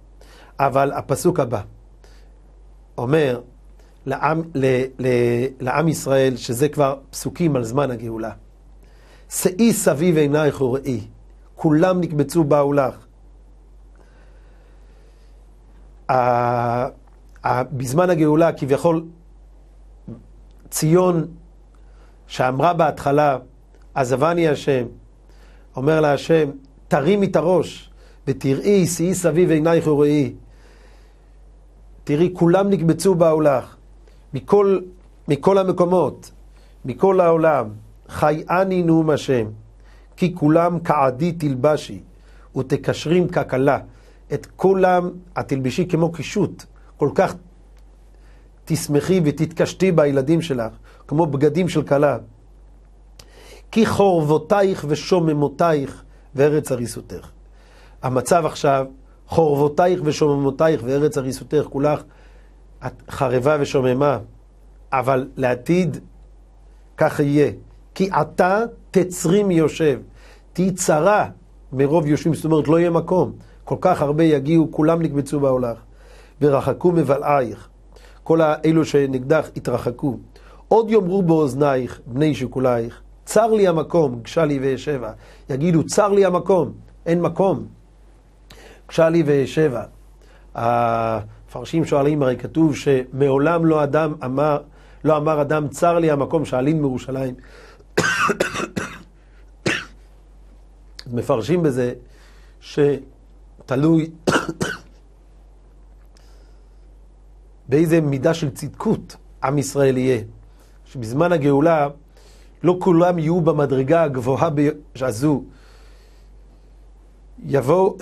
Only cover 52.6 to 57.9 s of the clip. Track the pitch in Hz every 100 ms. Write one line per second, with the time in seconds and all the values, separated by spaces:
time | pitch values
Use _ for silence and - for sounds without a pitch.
52.6 | - - - - - - - - - -
53.6 | - 220 214 - 202 170 147 156 151 202
54.6 | 196 190 143 151 - 185 160 147 143 -
55.6 | 170 156 131 - - - - 131 147 151
56.6 | - 127 117 120 110 87 - - - -
57.6 | - - -